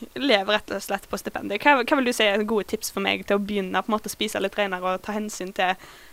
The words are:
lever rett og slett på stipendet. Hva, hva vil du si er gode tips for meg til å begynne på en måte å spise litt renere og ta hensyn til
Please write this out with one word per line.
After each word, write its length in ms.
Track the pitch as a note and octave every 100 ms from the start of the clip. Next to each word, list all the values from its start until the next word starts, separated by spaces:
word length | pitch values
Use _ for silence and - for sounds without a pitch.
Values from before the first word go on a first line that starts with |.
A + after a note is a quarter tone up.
| - -
lever 380 | C4+ G#3 F#3+ G#3
rett 120 | -
og 120 | G3
slett 240 | - G3 -
på 100 | G3+
stipendet. 440 | - - G3+ G3+
Hva, 220 | C#4+ C#4
hva 120 | A#3 D4
vil 60 | B3
du 60 |
si 120 | B3
er 180 | G#3+ G3+
gode 240 | G#3+ A3 F#3
tips 240 | A3 -
for 100 | -
meg 260 | G3 G3 F#3+
til 100 | G3+
å 40 | G3+
begynne 320 | G3+ F#3 F#3
på 80 | G3
en 40 |
måte 160 | G#3+ -
å 60 | -
spise 240 | G#3+ G#3
litt 160 | G3 -
renere 360 | G3+ F3+ F#3
og 80 | F#3
ta 100 | -
hensyn 400 | G#3+ G#3+ - F#3
til 200 | G3+ F#3 F#3 - - -